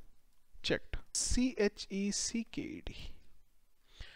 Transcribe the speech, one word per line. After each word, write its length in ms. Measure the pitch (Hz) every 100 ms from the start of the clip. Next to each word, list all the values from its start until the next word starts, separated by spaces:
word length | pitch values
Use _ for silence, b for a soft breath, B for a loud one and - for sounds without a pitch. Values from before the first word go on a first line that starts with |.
| - - - - - -
चेक्ड, 420 | - 156 - - - -
सीएचईसीकेडी, 2000 | - - 254 - 208 - - 196 202 196 - 233 226 - - 90 - - - - - - - - - - _ b b